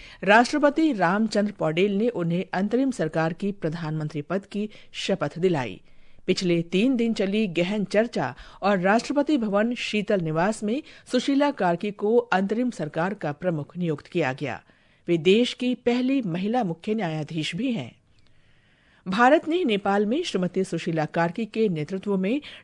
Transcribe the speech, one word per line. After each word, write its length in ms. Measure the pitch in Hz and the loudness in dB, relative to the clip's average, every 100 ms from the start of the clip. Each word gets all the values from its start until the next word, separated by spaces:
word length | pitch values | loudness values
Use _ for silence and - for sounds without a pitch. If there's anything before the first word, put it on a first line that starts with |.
| - - | -18 -4
राष्ट्रपति 720 | 185 214 240 302 285 285 320 | 6 6 6 4 2 4 2
रामचंद्र 600 | 226 170 196 220 208 208 | 2 2 2 0 0 -2
पौडेल 440 | - 156 160 202 196 | -2 -2 2 2 2
ने 100 | 233 | 0
उन्हें 340 | - 165 175 185 | 0 0 -2 -2
अंतरिम 360 | 180 202 247 277 | -2 0 0 0
सरकार 420 | 247 160 160 160 | 0 -2 0 -2
की 200 | 170 190 | -2 -4
प्रधानमंत्री 680 | 202 165 170 156 156 151 151 | -4 -6 -4 -4 -4 -4 -6
पद 240 | 147 190 196 | -4 -6 -4
की 220 | 202 208 - - | -6 -6 -8 -18
शपथ 440 | - - 190 147 - | -8 -4 -2 -2 0
दिलाई। 420 | 185 160 120 90 - - - - - | 0 0 -2 -8 -16 -20 -20 -8 -4
पिछले 340 | 185 180 170 | -2 2 0
तीन 340 | 170 185 240 254 | 2 2 2 2
दिन 180 | 233 | 0
चली 320 | 220 190 208 220 | 0 0 0 0
गहन 360 | 160 175 214 | 0 -2 -2
चर्चा 500 | 190 202 233 208 131 123 - - | 0 2 0 0 -4 -6 -16 -4
और 160 | 190 202 | 0 2
राष्ट्रपति 560 | 185 220 - 285 285 302 | 4 2 2 -2 0 0
भवन 360 | 220 196 226 247 | 0 0 0 -2
शीतल 440 | - 214 196 208 | -4 -2 0 0
निवास 420 | 160 156 185 220 | 0 0 0 0
में 200 | 208 254 - - - | -2 -4 -6 -16 -4
सुशीला 380 | 247 262 277 285 | -2 2 2 2
कार्की 380 | 277 185 175 208 | 2 0 0 -2
को 240 | 202 208 240 | -4 2 2
अंतरिम 540 | - 185 196 220 254 | 2 2 0 0 -2
सरकार 440 | - 151 160 175 | -4 -6 -2 -4
का 180 | 202 156 | -2 -6
प्रमुख 420 | 143 180 160 139 175 | -4 -2 -2 -4 -6
नियुक्त 300 | 175 147 - | -4 -4 -4
किया 260 | 175 139 | -2 -2
गया। 280 | 135 143 92 - _ _ _ - | -2 -6 -8 -12 _ _ _ -2
वे 100 | 170 | 2
देश 360 | 156 208 247 | 6 6 4
की 200 | - 247 247 | 0 -2 -2
पहली 440 | - 240 254 277 | 0 0 2 0
महिला 420 | 220 170 202 247 | 0 -2 -2 0
मुख्य 300 | 202 165 - | -2 -4 -4
न्यायाधीश 600 | 214 180 156 151 160 151 170 | -2 -2 -4 -6 -6 -6 -4
भी 160 | 262 | -4
हैं। 180 | 226 117 - _ _ _ _ _ _ _ _ _ _ - | -4 -6 -14 _ _ _ _ _ _ _ _ _ _ -4
भारत 420 | 190 247 311 320 | 4 6 6 2
ने 140 | 339 | 0
नेपाल 420 | 330 202 202 202 208 | 0 0 0 0 2
में 160 | 277 | 0
श्रीमती 420 | 359 196 180 185 | -2 -2 -2 -2
सुशीला 400 | 190 165 185 165 151 | -4 -4 -4 -2 -2
कार्की 380 | - 170 175 220 | 0 0 -2 -6
के 220 | 226 220 | 0 0
नेतृत्व 480 | 160 151 190 208 196 | 0 -4 -6 -2 -2
में 240 | 185 269 - - | 0 -2 -4 -12